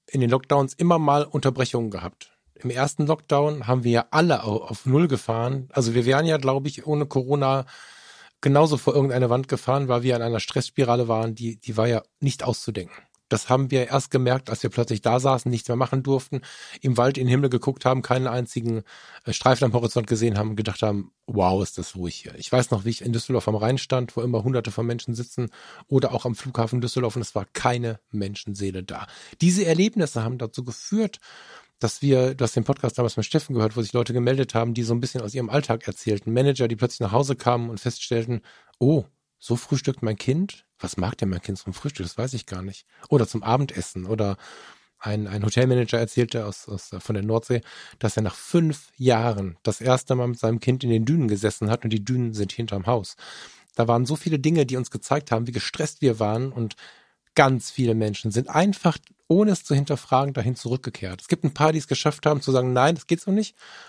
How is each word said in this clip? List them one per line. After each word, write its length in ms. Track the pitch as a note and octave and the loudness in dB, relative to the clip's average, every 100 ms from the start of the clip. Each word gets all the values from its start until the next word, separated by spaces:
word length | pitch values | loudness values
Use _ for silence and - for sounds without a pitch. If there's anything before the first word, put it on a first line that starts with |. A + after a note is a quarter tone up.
| _ | _
in 140 | C#3 | 0
den 80 | A#2+ | 2
Lockdowns 440 | C3 - C#3+ C3+ | 2 2 2 2
immer 240 | - F3 E3 | 0 2 4
mal 260 | D3 C#3+ | 4 2
Unterbrechungen 680 | D3 D3 C3+ B2+ B2+ B2 A2+ | 2 0 0 0 -2 0 -4
gehabt. 460 | F#2 F2 - - _ _ _ | -6 -10 -14 -20 _ _ _
Im 140 | B2 | -6
ersten 360 | A#2+ C#3+ - D3 | -2 -2 0 0
Lockdown 600 | D#3 - C#3+ D3 D3+ G#2+ | 0 2 2 2 -2 0
haben 160 | B2+ | 2
wir 80 | A#2 | 4
ja 140 | A#2 - | 2 2
alle 340 | D3+ E3+ B2 A2 | 4 4 2 0
au-, 180 | G#2+ | -4
auf 220 | - A2 B2+ | -4 -6 2
Null 240 | C#3 E3+ | 4 4
gefahren. 580 | B2+ - A#2 A#2+ C3+ C3 | 0 -2 -2 -2 -4 -4
Also 200 | - A#2 | 0 2
wir 120 | A#2+ A#2+ | 2 4
wären 200 | C3+ E3 | 4 4
ja, 120 | D#3 | 2
glaub 300 | C3 C3+ C#3 | 2 0 -2
ich, 180 | - D3+ | -8 -2
ohne 200 | D3 D3 | -2 0
Corona 600 | C#3 B2+ C#3+ C3+ C3+ C3 - - - - - - - | -2 0 2 2 0 -2 -12 -20 -20 -20 -20 -20 -2
genauso 380 | C#3+ C#3 D#3+ C#3+ | 4 6 6 4
vor 180 | - C#3+ | 2 4
irgendeine 340 | C3+ B2+ B2 | 2 2 2
Wand 200 | B2 C3+ | 2 0
gefahren, 400 | B2+ - C#3 C3+ | -4 0 0 2
weil 140 | A#2+ | 0
wir 120 | B2+ A#2+ | 2 0
an 60 | |
einer 180 | A#2 A2+ | 0 -2
Stressspirale 680 | - C3+ - - B2 A#2+ A#2 | -2 -4 -2 0 2 2 2
waren, 260 | A2 A2+ A2+ | 0 -2 -4
die, 220 | A#2 A2 | -8 -8
die 180 | - A2 | -6 0
war 120 | A#2 | 2
ja 160 | A2+ - - | 0 -4 -4
nicht 240 | C#3 - | -2 -2
auszudenken. 520 | B2 A#2+ - G2+ F2 - _ _ - | -4 -4 -4 -8 -8 -14 _ _ -4
Das 220 | A2 - | -4 2
haben 220 | B2+ C3+ | 0 2
wir 160 | C3+ B2 | 0 0
erst 240 | C#3 - | -2 0
gemerkt, 400 | C3 B2+ C3 - | 0 2 0 -2
als 100 | A#2 | -4
wir 80 | A#2 | -4
plötzlich 320 | - A#2 G#2+ | -2 -2 0
da 180 | A#2 B2 | 2 2
saßen, 300 | C3+ C3 B2+ | 2 2 0
nichts 180 | A#2 - | -4 -2
mehr 80 | A#2+ | -2
machen 280 | C3 C3+ | 0 -2
durften, 380 | C3 C3+ - C3+ - - - - | 0 -2 -2 -10 -10 -20 -20 -4
im 140 | C3+ A#2+ | 0 4
Wald 220 | B2+ C3 | 4 4
in 80 | B2+ | 2
den 60 | |
Himmel 180 | B2+ C#3 | 4 2
geguckt 340 | B2 - C3 | 2 0 0
haben, 200 | B2+ C3 | 0 0
keinen 240 | - B2+ C3 | 2 0 0
einzigen, 560 | B2 A#2+ B2+ A#2 A2+ - - - - | -4 -4 -4 -4 -4 -6 -20 -20 -14
äh, 100 | - | -6
Streifen 320 | - C3 B2+ B2+ | 2 4 4 4
am 80 | |
Horizont 320 | A#2+ A#2 B2 A2 | 2 0 -2 0
gesehen 320 | A2 A#2 G2+ | 0 2 0
haben 140 | G#2+ | -2
und 40 | G#2+ | -2
gedacht 280 | A2 G#2 | -4 -2
haben, 280 | G#2+ G2+ F#2 _ - | -2 -2 -6 _ -6
„Wow, 380 | G#2 F2+ F#2+ | 2 2 2
ist 160 | F#2+ - | -2 -6
das 160 | F2 F#2 | -12 -8
ruhig 180 | F2 | -8
hier.“ 220 | - - - | -8 -16 -14
Ich 160 | - | 0
weiß 180 | B2+ B2 | 2 2
noch, 160 | G#2+ G#2+ | 0 -2
wie 60 | |
ich 100 | A2+ | -4
in 120 | B2 | -2
Düsseldorf 340 | A2+ - A#2+ - | -4 0 0 0
am 80 | G#2+ | 0
Rhein 240 | A2 C3 | 0 0
stand, 360 | - C3 A#2+ - | 0 -2 -2 -4
wo 60 | |
immer 220 | B2 A#2 | -2 0
Hunderte 260 | A2+ B2+ A2+ | 0 -2 -2
von 160 | A2 A#2 | -4 -4
Menschen 300 | A#2 - A#2 | -4 -6 -8
sitzen, 340 | A#2+ - A#2+ - - - - | -8 -6 -8 -8 -20 -18 0
oder 260 | C3+ A#2+ | 2 2
auch 140 | A#2+ B2 | -2 -4
am 80 | A2+ | -6
Flughafen 460 | C3+ B2 A2+ B2 | -6 -2 0 0
Düsseldorf, 340 | A#2 C3 A#2 A#2+ | -2 -2 -2 -2
und 80 | |
es 100 | A2 | -4
war 120 | G#2+ F#2 | -6 -6
keine 480 | - B2+ B2 A#2 A2 _ | -2 0 0 -2 -6 _
Menschenseele 720 | G#2+ G2+ G#2 - G2+ G2 F#2 | -6 -6 -8 -10 -6 -6 -6
da. 240 | F#2 - - - - - | -10 -12 -14 -18 -14 2
Diese 240 | F3 F3+ F3 | 4 4 2
Erlebnisse 580 | D#3+ G#3 A3+ D#3 A#2 | 4 4 2 0 0
haben 140 | A2 B2 | -4 -4
dazu 260 | A2+ - | -8 -8
geführt, 560 | B2 - - G#3 G#3+ - - - - - _ - | -8 -10 -4 -2 -2 -6 -20 -20 -20 -20 _ -4
dass 240 | A#2 - | -4 0
wir, 320 | C#3+ B2+ B2+ C3 | 2 4 2 0
du 80 | |
hast 120 | A#2+ C3 | 0 0
den 80 | |
Podcast 360 | G#2+ C#3 B2 - | 0 0 -2 -2
damals 180 | A#2+ - | -2 -2
mit 80 | G#2+ | -2
Steffen 300 | D#3+ - B2 | -2 -2 0
gehört, 200 | A2 A2+ | 0 0
wo 60 | |
sich 100 | G#2+ | -2
Leute 220 | B2 A2+ | -2 0
gemeldet 400 | A#2+ A#2+ C3+ B2+ | 0 0 0 0
haben, 220 | A2+ A2+ A#2+ | 0 0 -2
die 80 | |
so 100 | A2+ | 0
ein 80 | A#2+ | 0
bisschen 200 | B2+ B2+ | -2 -6
aus 120 | G#2+ | -6
ihrem 160 | B2+ - | -6 -2
Alltag 380 | C3+ C3+ A2+ - | 0 0 -2 -4
erzählten. 440 | - A2+ G#2 A2 | -6 -2 -2 0
Manager, 360 | A#2 C#3 C3 A#2 | 2 2 2 0
die 80 | A2+ | 0
plötzlich 240 | A#2+ - | -2 -2
nach 120 | G#2 | 0
Hause 240 | A2+ C#3 C3 | 2 2 0
kamen 360 | B2 B2 A#2 | 0 0 -2
und 80 | A2 | -4
feststellten, 600 | B2 - - A#2 A2+ A#2 - - _ - | -6 -6 -2 -2 -2 -4 -6 -20 _ 0
„Oh, 280 | B2 D#3 - _ _ _ | 4 4 0 _ _ _
so 160 | - A#2+ | -4 -4
frühstückt 480 | - C#3 - B2+ | 0 -2 -2 -2
mein 120 | A2+ G#2 | -4 -2
Kind? 460 | - D3 G3 - _ - | 0 0 0 -6 _ -12
Was 180 | - - | -10 -2
mag 200 | F#2 - | -4 -2
denn 120 | G2 | -2
mein 120 | F2+ | -2
Kind 160 | - F#2+ | -4 -8
zum 160 | - | -8
Frühstück? 320 | F2+ C#3+ - F2+ | -8 -8 -6 -8
Das 120 | - | -6
weiß 160 | B2+ | -6
ich 120 | B2 - | -6 -10
gar 160 | F#2 | -10
nicht.“ 240 | F#2+ - _ _ - | -10 -14 _ _ 0
Oder 180 | C#3+ A2 | 2 2
zum 160 | A2+ | -2
Abendessen. 600 | A2+ B2+ C#3 - - F#2 F#2 | 0 0 0 -6 -8 -8 -6
Oder 320 | A2 G#2 F#2+ - - - - _ _ | -2 -2 -4 -10 -20 -20 -20 _ _
ein, 300 | G#2+ G#2 G#2 | -4 -4 -4
ein 160 | G#2 | -2
Hotelmanager 560 | G#2 B2 B2+ B2 A#2 A#2 | -2 2 2 2 2 -2
erzählte 460 | A2+ - A#2 A#2+ G#2 | 0 0 0 -2 -6
aus, 220 | - - | -10 -10
aus, 240 | G2+ - F#2+ | -12 -10 -14
von 160 | - | -6
der 100 | G#2 | -4
Nordsee, 380 | G#2 A2+ - A#2+ - - - - | 0 -2 0 -4 -4 -18 -20 -4
dass 180 | G#2+ - | -2 0
er 60 | |
nach 120 | G#2 - | -4 -6
fünf 560 | - F3 D#3+ C#3+ - - | -2 0 0 -4 -12 0
Jahren 600 | B2+ A2+ A#2 G2+ F#2+ E2+ | 2 4 2 -2 -6 -4
das 180 | - - | -4 -2
erste 340 | B2 B2+ - B2+ | 2 2 2 -2
Mal 120 | B2 | 0
mit 120 | A#2+ | -2
seinem 200 | A2+ A#2 | 0 0
Kind 240 | - B2+ | 0 0
in 60 | B2 | 2
den 160 | A2+ A2+ | 2 2
Dünen 220 | E3 A#2+ | 2 2
gesessen 420 | G2+ G#2 - G#2+ | 0 -2 -2 -2
hat 140 | A#2 | 0
und 80 | A2+ | 0
die 120 | A2 | -2
Dünen 300 | G2+ B2+ A#2 | 0 -2 -2
sind 200 | G#2+ G2 | -2 -4
hinterm 340 | - A2+ G2+ F#2 | -4 -6 -4 0
Haus. 280 | A#2+ F#2 - - - - - _ - | 0 0 -14 -20 -18 -20 -20 _ -2
Da 120 | A#2 | 2
waren 180 | A#2+ B2+ | 4 2
so 100 | D3+ | -2
viele 240 | - D3+ | 0 0
Dinge, 260 | D3 E3 B2+ | 2 4 2
die 120 | B2+ | 0
uns 140 | B2 | -4
gezeigt 400 | A#2 - D3 - | -8 -2 -2 0
haben, 160 | A2+ A#2+ | -2 -2
wie 60 | |
gestresst 480 | A#2 - - D3+ - | -4 -6 -4 -6 0
wir 180 | C3+ A2 | 0 2
waren, 320 | G#2 A2+ C3+ | 0 0 -2
und 240 | B2 A2 - - - _ _ _ - | -4 -6 -6 -20 -20 _ _ _ 4
ganz 340 | C3+ C3 - | 4 4 -2
viele 260 | - A#2+ A2 | -2 2 2
Menschen 360 | G#2+ G2 A2+ | 0 -2 -2
sind 180 | G#2+ C3 | -2 0
einfach, 480 | D3+ G3 F#3+ F3 - _ _ - | 2 2 2 0 0 _ _ 2
ohne 240 | E3+ G#3+ | 4 4
es 120 | F#3 | 2
zu 100 | - | 0
hinterfragen, 640 | C#3 C#3+ C#3+ - C3 C#3 C3 | 0 0 -4 2 2 2 -2
dahin 200 | A2 B2 | -2 -2
zurückgekehrt. 640 | A#2 C3 - - F#2+ F#2 | -4 -4 -6 -8 -10 -8
Es 80 | - | -2
gibt 160 | E3+ | 0
ein 100 | C#3 | 0
paar, 200 | - D#3 | 2 2
die 60 | D#3 | 2
es 80 | - | -2
geschafft 400 | C3+ D3+ - D3+ | -2 0 0 0
haben, 140 | D3 | 0
zu 100 | C3+ | 2
sagen, 220 | C3 B2+ | 2 2
„Nein, 200 | B2 C#3+ | 4 4
das 140 | E3+ - | 2 -2
geht 120 | E3+ | -4
so 120 | - | 0
nicht“, 260 | G3+ G#3 _ - - | 0 -2 _ -20 -20